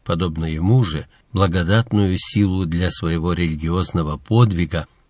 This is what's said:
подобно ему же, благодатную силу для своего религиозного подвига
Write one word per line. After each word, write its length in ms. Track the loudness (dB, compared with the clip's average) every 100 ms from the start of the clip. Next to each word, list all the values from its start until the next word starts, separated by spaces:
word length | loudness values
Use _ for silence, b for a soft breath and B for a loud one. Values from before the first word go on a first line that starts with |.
подобно 420 | -6 -2 -2 -4 -4
ему 360 | -2 2 2
же, 240 | 2 -4 -10 b _
благодатную 840 | 0 0 2 2 2 2 2 2 0
силу 480 | -2 0 2 2 -2
для 240 | -2 -2
своего 440 | -2 -4 -2 -2
религиозного 840 | -2 -2 -2 -2 -2 -2 -2 -4 -6
подвига 720 | 0 4 4 2 -2 -4 -8 _ _